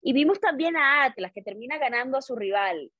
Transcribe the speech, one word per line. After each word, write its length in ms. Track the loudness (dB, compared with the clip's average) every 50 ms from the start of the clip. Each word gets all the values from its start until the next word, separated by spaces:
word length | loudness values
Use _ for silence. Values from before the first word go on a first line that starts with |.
Y 100 | 0 2
vimos 300 | 2 4 4 4 2 2
también 340 | 2 0 0 0 -2 -2 0
a 300 | 2 2 4 4 4 2
Atlas, 260 | 2 0 -4 -10 -10 _
que 100 | -12 -12
termina 340 | -10 -12 -10 -10 -8 -4
ganando 400 | -2 -2 0 0 -2 -2 -2 -4
a 40 | -4
su 140 | -4 -4 -8
rival. 560 | -6 -4 0 0 0 2 0 -2 -4 -8 -12 _